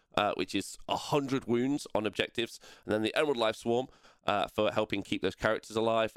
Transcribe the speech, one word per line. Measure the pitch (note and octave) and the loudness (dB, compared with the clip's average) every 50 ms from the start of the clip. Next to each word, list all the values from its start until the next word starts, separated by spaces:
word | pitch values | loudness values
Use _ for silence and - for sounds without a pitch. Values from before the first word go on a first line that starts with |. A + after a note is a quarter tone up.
| _ _ - | _ _ 0
uh, | - G#2 G2+ - | 2 2 2 2
which | - F#2 - - | 0 -2 0 -2
is | G2+ F#2+ - - - - - | -2 -2 -4 -8 -14 -6 -4
a | - | -4
hundred | - - - - D3 C#3 B2+ C3 C3 - | -4 -2 0 0 0 0 0 -2 -2 0
wounds | - A#2+ A#2+ B2 C3+ C#3+ D3 - - - | 0 2 2 2 2 0 -2 -4 -2 -2
on | G#2 G#2+ | -2 -2
objectives, | G#2+ F#2 - G#2 - - - A#2 - - - - - - - - | 0 -2 -2 -2 -2 -2 -4 -4 -4 -6 -14 -20 -20 -20 -14 -4
and | - G2+ | 0 0
then | G#2+ | 2
the | A2 G#2 - | 2 2 2
Emerald | - D#3 D3+ C#3 | 2 2 2 2
Life | A#2+ A2+ A2 A2 | 2 2 0 0
Swarm, | - - A#2+ A#2 A#2+ B2+ - - _ - - - _ _ | 0 -2 0 0 0 0 -4 -10 _ -20 -20 -20 _ _
uh, | - G2+ G2+ - | 0 0 0 0
for | - - - G#2+ G2+ | 0 0 0 2 2
helping | - A2 A2 - - G2 | 2 2 0 0 -2 -4
keep | F#2+ - A2 - | -2 -4 -2 -2
those | - F#2 G2 | 0 -2 -2
characters | - - A2 A2 - - - G#2+ | 0 0 0 0 0 -4 -4 -2
alive, | A2 A2 A2+ A2+ A2+ A2+ G#2+ - | 0 2 2 2 2 2 0 -2